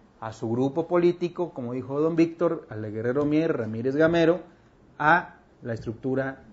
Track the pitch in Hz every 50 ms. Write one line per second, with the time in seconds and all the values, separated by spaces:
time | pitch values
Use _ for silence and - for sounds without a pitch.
0 | _ _ _ - 113 113 110 - 127 113 117 123 131 135 139 170 160 - 175 175
1 | 170 175 170 175 175 170 - - 175 156 - 139 123 117 123 131 120 120 139 147
2 | 156 160 170 165 165 165 - - 175 165 165 151 - - 113 107 107 107 104 110
3 | 110 120 127 143 147 147 151 156 165 165 156 127 113 110 110 113 117 135 135 151
4 | 160 165 170 170 165 160 175 - - - - _ _ _ _ _ _ _ _ -
5 | 147 151 165 175 175 - - - _ _ _ _ 135 120 117 113 - 120 110 -
6 | - 131 131 131 135 135 135 - - -